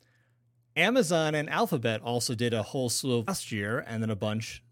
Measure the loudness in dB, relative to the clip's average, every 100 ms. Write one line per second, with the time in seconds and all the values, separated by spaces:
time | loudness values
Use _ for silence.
0 | _ _ _ _ _ _ _ 2 4 4
1 | 4 4 2 0 0 0 0 0 0 -2
2 | -2 -2 0 0 0 0 -2 -2 0 0
3 | 0 0 0 -4 -4 -4 -2 -4 -4 -4
4 | -2 -2 -2 -2 -6 -10 -18